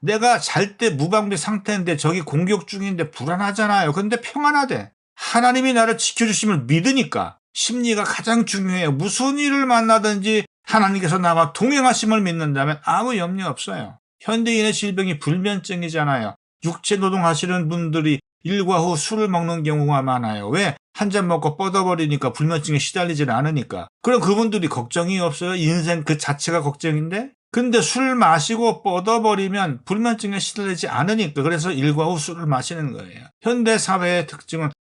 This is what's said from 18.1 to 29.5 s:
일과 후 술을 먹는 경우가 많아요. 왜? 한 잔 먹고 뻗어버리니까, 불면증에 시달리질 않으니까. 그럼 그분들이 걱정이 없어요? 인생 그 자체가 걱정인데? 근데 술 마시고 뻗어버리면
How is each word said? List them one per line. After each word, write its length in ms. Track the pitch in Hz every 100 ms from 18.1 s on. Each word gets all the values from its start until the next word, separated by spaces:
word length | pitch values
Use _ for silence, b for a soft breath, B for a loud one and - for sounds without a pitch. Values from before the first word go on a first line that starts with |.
| 139 _ _
일과 340 | 160 202 180 180
후 180 | 175 160
술을 300 | - 220 214
먹는 360 | 175 170 170
경우가 380 | 151 151 147 143
많아요. 460 | 131 127 117 104 101
왜? 280 | 151 196 139 _ -
한 140 | 208
잔 160 | 202 185
먹고 280 | 165 151 147
뻗어버리니까, 760 | 190 190 185 175 156 147 135
불면증에 460 | - 151 165 151 147
시달리질 520 | - 190 175 156 143
않으니까. 560 | 117 147 156 110 92 85 _
그럼 180 | - 247
그분들이 480 | 165 202 226 208 165
걱정이 500 | - 117 175 170 190
없어요? 340 | 170 147 175 185
인생 480 | 156 170 160 170
그 140 | 151 151
자체가 440 | - 143 - 170
걱정인데? 680 | 147 143 165 151 160 190 262 _ _
근데 280 | - 247 226
술 340 | - 247 262
마시고 680 | 254 185 156 151 220 233 226
뻗어버리면 1000 | 202 180 185 226 220 202 196